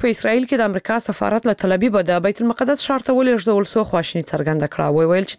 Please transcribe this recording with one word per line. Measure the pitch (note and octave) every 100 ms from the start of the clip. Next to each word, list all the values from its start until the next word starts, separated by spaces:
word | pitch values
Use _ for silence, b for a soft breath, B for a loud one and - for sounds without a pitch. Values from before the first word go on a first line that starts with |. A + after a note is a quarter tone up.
په | B3 A3
اسرائیل | - A#3
کې | B3+ A#3+
د | G#3+
امریکا | F#3 - A3+
سفارت | - - G#3 G#3 A#3+
له | G3
تل | F#3+ F#3
ابیبه | A#3+ G3+ F3
د | F3 G3
بیت | G#3
المقدس | A#3 - C4 C#4+ -
ښار | C4+ -
ته | B3+
ولېږدول | B3+ A#3 F#3 G3+ G3+
سو، | A3+
خواشیني | G#3+ F3 E3 E3+
څرګنده | D#3 D3+ D3+ D#3 D3
کړه. | - D3+ D3+
ویې | E3
ویل | F#3
چې | G3